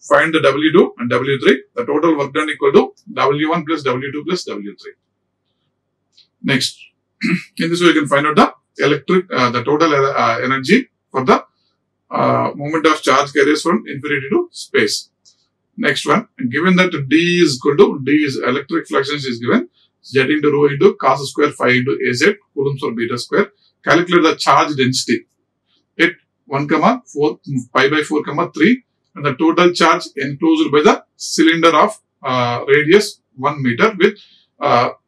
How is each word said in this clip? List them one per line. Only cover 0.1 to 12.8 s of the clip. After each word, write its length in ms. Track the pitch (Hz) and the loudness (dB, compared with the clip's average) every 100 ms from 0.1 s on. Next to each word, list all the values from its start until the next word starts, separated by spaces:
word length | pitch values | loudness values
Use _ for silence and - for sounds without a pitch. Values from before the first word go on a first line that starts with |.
| 143 160 | 2 2
the 80 | 160 | 2
W 300 | 139 139 156 | 2 2 2
two 180 | 165 254 - | 4 2 0
and 100 | 120 | -4
W 320 | 123 135 139 | -2 -2 0
three. 240 | 147 254 - | 2 0 -2
The 120 | - 120 | -8 -4
total 320 | 151 165 151 | 0 0 0
work 160 | 139 | -2
done 160 | 147 151 | -4 -6
equal 220 | 143 139 | -2 2
to 200 | 156 - - - | 4 2 -4 -12
W 340 | 127 131 143 156 | -2 0 0 0
one 160 | 170 | -2
plus 180 | 151 160 | -2 -4
W 280 | 131 127 139 | -2 -4 -6
two 120 | 147 147 | -8 -6
plus 160 | 185 | -6
W 320 | - 104 101 95 | -6 -12 -12 -16
three. 160 | - - _ _ _ _ _ _ _ _ _ _ _ _ _ _ | -20 -20 _ _ _ _ _ _ _ _ _ _ _ _ _ _
Next, 360 | - 135 - - - _ _ - | -4 -2 -4 -10 -20 _ _ -8
<clears throat> 340 | - 175 - - | -4 -4 -6 -6
in 140 | 165 | -4
this 100 | 170 | 2
way 80 | 175 | 2
you 60 | |
can 140 | 156 143 | 2 0
find 180 | 139 151 | 0 0
out 100 | 151 | 2
the 160 | 277 - _ - | 2 0 _ -2
electric, 480 | 151 147 - 185 185 | 0 0 0 -2 0
uh, 160 | 143 123 | -2 -2
the 140 | 120 | -2
total, 300 | 117 151 165 | -2 2 2
uh, 440 | 143 139 131 117 113 | 2 0 0 0 0
energy 480 | 127 135 131 226 - _ _ | -2 -2 2 0 0 _ _
for 140 | 131 | -4
the, 200 | 131 254 - _ _ _ _ _ - | 0 0 -2 _ _ _ _ _ -10
uh, 400 | 127 127 123 123 | -4 0 0 -2
movement 300 | 143 143 160 | -6 -6 0